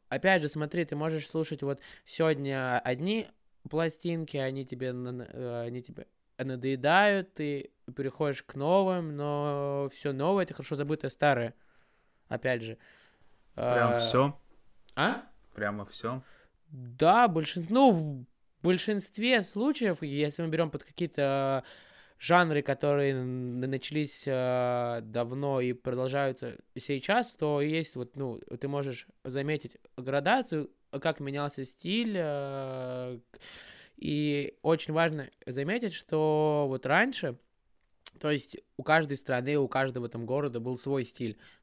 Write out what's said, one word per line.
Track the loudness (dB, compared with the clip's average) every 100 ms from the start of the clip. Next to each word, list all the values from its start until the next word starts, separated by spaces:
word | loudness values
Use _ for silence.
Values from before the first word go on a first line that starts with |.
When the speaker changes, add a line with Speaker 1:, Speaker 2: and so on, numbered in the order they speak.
| _
Speaker 1:
опять | 0 4 4
же, | 2
смотри, | -4 -4 -2
ты | -2 -2
можешь | -2 -4 -4
слушать | -4 -4 -4
вот | -4 -6 -10 -20
сегодня | -10 0 2 2 0 -2 0 0
одни | 0 -2 0 -2 -4 _ _ _ -6
пластинки, | -2 -2 -2 -4 -4 -4 -4
они | -4 -4 -8
тебе | -6 -6
на-, | -4 -6
на-, | -8 -10
э, | -8 -6 -6 -6
они | -8
тебе | -10 -16 -18 _ _ -8
надоедают, | -6 -4 -2 0 4 6 6 2 -2
ты | -6 -4 -4 -8 _ -12 -6
переходишь | -6 -2 -2 -2
к | -8 -4
новым, | 2 4 4 0 -4 -4
но | -2 -2 -2 -2 -2 -2 -4
все | -4 -4
новое — | 0 2 2
это | 0
хорошо | -6 -6 -4
забытое | -2 -2 -4
старое. | 2 4 4 0 -6 _ _ _ _ _ _ _
Опять | -4 -2 -2
же. | -4 -12 -20 -20 _ _ -20 _ _
Speaker 2:
Прям | -4 0 4 4
Speaker 1:
Э, | 2
Speaker 2:
все? | 2 4 2 0 -16 -20 -20 -20 -8 0
Speaker 1:
а? | 0 0 -8 -20 -18
Speaker 2:
Прямо | -6 -4 -4 -10
все? | -8 -6 -6 -10 -20 _ _ _
Speaker 1:
Да, | -16 -14 4 6 8 6
большинство, | 4 -2 -6 2
ну, | 6 8
в | 6 0 -6 -12 _ _ _
большинстве | 2 2 0 -2 -4 -2 2 4
случаев, | 2 0 0 2 0 0
если | -2 0 0 0
мы | 0
берем | 0 0
под | -4
какие-то | -10 -4 -4 2 2 2 2 0 -4 -16 -20 -20 -20 _
жанры, | 4 6 6 2
которые | 0 2 2 4 4
н-, | 2 -2 -4 -4 -2 -2
начались, | -2 -2 -2 -2 -4 -2
э, | 0 2 2 2 2 0 -4
давно | -4 -2 -2 -2 0 2
и | 0
продолжаются | 0 -2 -2 0 0 0 -2 -8 -10 _ -10
сейчас, | -4 -2 2 2 0
то | -2 0 2
есть | 2 0 -2
вот, | -8 -8 -6
ну, | -6 -6 -10 -8
ты | -4
можешь | -2 -4 -8 -14 _
заметить | -8 -4 -2 -4 -6 -16 _ -10
градацию, | -2 0 2 2 2 -4 -6 _ _
как | -4 -2 -2
менялся | -4 -4 -4 -6
стиль, | -12 -8 -2 -2 0 -2
э, | -2 -4 -4 -6 -6 -6 -6 -6 -8 -10 -16 -20 -20 -20 -20 -20 -20 -8
и | -2 0 0 0 -4 -2
очень | 2 2 2
важно | 2 2 0 -8 _ -8
заметить, | -4 -2 -2 -4
что | -6 -2 0 2 4 4 2 0
вот | -2 2
раньше, | 4 4 0 -6 -6 _ _ _ _ _ _ -16 -4
то | 0
есть | 0 -2 -14 -14 -6
у |
каждой | 2 4 4 -4
страны, | -2 -2 2 0
у | 2
каждого | 0 0 -2 -6
там | -6 -4
города | -2 -2 -4
был | -6 -6
свой | -2 -2
стиль. | -4 -6 -6 -6 -16 -20